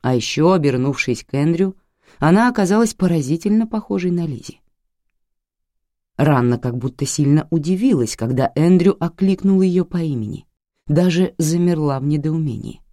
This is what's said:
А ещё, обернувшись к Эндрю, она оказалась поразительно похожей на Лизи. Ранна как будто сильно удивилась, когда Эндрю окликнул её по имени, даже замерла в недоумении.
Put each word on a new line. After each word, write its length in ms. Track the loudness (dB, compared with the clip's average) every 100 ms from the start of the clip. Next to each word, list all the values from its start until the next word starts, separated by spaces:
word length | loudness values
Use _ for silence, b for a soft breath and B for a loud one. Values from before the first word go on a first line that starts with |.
А 120 | 0
ещё, 380 | -2 -2 0 2
обернувшись 720 | 2 0 0 -2 -4 -4 -6
к 100 | -4
Эндрю, 420 | -2 0 0 -2 -4 _ _ b b
она 300 | 2 4 2
оказалась 460 | 0 2 2 0
поразительно 720 | 0 0 0 -2 -2 0 0 0
похожей 440 | -6 -6 -4 -2
на 160 | -2 -4
Лизи. 340 | -8 -14 -20 _ _ _ _ _ _ _ _ _ _ _ _ _ _ _ -2
Ранна 420 | 2 4 2 0
как 180 | -4 -6
будто 300 | -8 -6 -6
сильно 400 | -2 2 2 2
удивилась, 680 | -4 -2 0 2 0 -2 -4
когда 340 | -4 -2 -2
Эндрю 420 | 2 4 6 4 0
окликнул 640 | -4 -2 0 2 2 2
её 220 | 2 0
по 140 | -2 -4
имени, 480 | -4 -4 -6 -10 _ _ _ _ 0
даже 480 | 2 2 2 0 0
замерла 640 | -2 0 0 0 -2 -2
в 40 |
недоумении. 760 | -2 -2 -2 -4 -4 -6 -12 -16 _